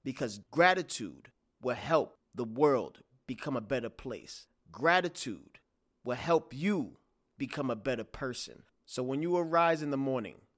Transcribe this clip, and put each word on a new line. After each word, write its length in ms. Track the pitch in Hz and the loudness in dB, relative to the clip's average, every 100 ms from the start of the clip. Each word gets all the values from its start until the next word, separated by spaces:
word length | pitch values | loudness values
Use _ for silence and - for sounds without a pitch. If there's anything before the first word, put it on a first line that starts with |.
because 380 | 135 127 127 101 - | -10 -6 -6 -6 -6
gratitude 800 | 151 175 185 156 - 101 65 - _ _ _ | 4 6 4 -2 -6 -8 -12 -20 _ _ _
will 140 | 123 113 | -6 -4
help 420 | - 160 107 _ _ | 2 2 2 _ _
the 120 | - 113 | -8 -6
world 580 | 113 147 131 78 - _ _ - | 2 4 4 0 -10 _ _ -12
become 300 | 127 - 127 | -8 -6 -6
a 40 | |
better 280 | 107 131 113 | -4 -4 -4
place. 580 | - 135 104 - - - _ _ | -10 -10 -10 -12 -18 -20 _ _
Gratitude 880 | - 156 180 180 - 127 85 - - _ _ _ _ 120 | 0 4 4 2 -6 -8 -8 -14 -20 _ _ _ _ -6
will 100 | 123 | -4
help 380 | 151 165 - | 2 2 2
you 440 | 131 180 196 104 - _ _ _ - | -4 0 0 -2 -10 _ _ _ -10
become 320 | 135 - 131 | -8 -4 -4
a 60 | 113 | -2
better 300 | 117 117 110 | -2 -4 -6
person. 580 | - 135 123 - - _ _ - | -8 -6 -6 -10 -14 _ _ -10
So 180 | - | -4
when 180 | 127 139 | -2 -2
you 140 | 170 175 | 2 2
arise 460 | 165 170 170 165 | 4 4 6 4
in 80 | 151 | 0
the 80 | 135 | 0
morning 500 | 139 131 104 - _ | 0 0 -4 -12 _